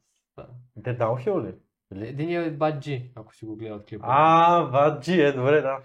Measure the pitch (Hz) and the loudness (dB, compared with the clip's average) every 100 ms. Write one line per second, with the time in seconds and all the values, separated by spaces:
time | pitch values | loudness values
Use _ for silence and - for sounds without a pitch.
0 | _ _ _ - - - - 107 123 123 | _ _ _ -20 -20 -20 -20 -14 -10 -4
1 | 113 123 214 180 101 92 _ _ _ 95 | -2 -2 -2 -4 -4 -12 _ _ _ -14
2 | 113 139 165 175 165 147 156 143 147 127 | -10 -8 -4 -4 -4 -2 -4 -4 -8 -10
3 | 123 113 107 _ 110 107 110 104 - 107 | -10 -20 -20 _ -14 -12 -12 -14 -14 -10
4 | 113 139 160 165 170 175 139 131 151 147 | 0 4 6 6 6 4 2 2 2 2
5 | 165 180 143 131 131 151 131 135 | 0 2 4 2 2 2 2 -6